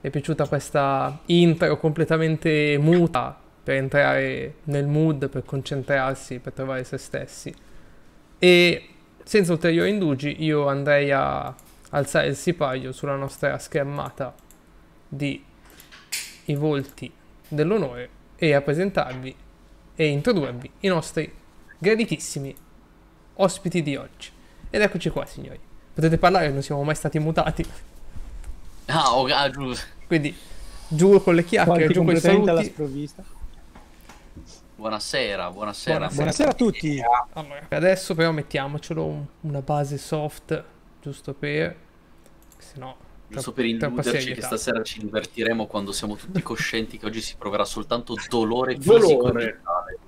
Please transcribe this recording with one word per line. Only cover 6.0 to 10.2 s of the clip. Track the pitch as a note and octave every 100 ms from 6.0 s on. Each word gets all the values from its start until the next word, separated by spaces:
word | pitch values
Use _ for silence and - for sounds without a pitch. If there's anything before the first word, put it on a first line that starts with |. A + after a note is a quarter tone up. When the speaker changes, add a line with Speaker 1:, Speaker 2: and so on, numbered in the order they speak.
| C3 C3 - B2+
Speaker 1:
per | C3
trovare | - C3+ C3
se | B2+ C3+
stessi? | - C#3 C3+ - - - - - - - - - _ -
E | F3+ F3 F3 - - - - _
senza | - G#3+ F3
ulteriori | E3 E3+ E3 F3
indugi, | G#3 F3 C3+